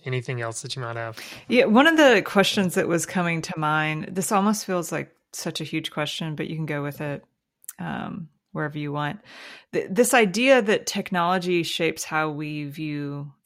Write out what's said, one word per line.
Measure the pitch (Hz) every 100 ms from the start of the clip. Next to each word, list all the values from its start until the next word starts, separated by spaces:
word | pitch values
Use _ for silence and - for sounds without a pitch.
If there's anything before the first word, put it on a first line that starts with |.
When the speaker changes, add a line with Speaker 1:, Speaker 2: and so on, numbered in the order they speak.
Speaker 1:
anything | 131 127 120 123
else | 113 113
that | 131 139
you |
might | 117
have. | 117 113 110 - - -
Speaker 2:
Yeah, | 240
one | 226 220 311
of | 320
the | 285 208
questions | - 202 - - 185
that | 180 -
was | 170
coming | - 190 170 165
to | 156 170
mind, | 151 156 156 156 -
this | 185 175
almost | 202 202 208
feels | - 180 165
like | 151 139 _ _
such | - 170 -
a |
huge | 156 160 151
question, | - 147 - 165 151
but | 151
you |
can | 160 156
go | 147
with | 143 143
it, | 147 143 - _ _ _ - -
um, | 170 - - - 160 _ _
wherever | 160 151 151
you | 147
want. | 147 147 202 - - - - _
Th-, | - -
this | 190 233
idea | 254 208 208 262 254
that | 208 190
technology | - 202 185 180 170 185 175 175
shapes | 156 - 165 156
how | - 156 156
we | 147 151 151
view | 147 147 156 147 143 143 143 -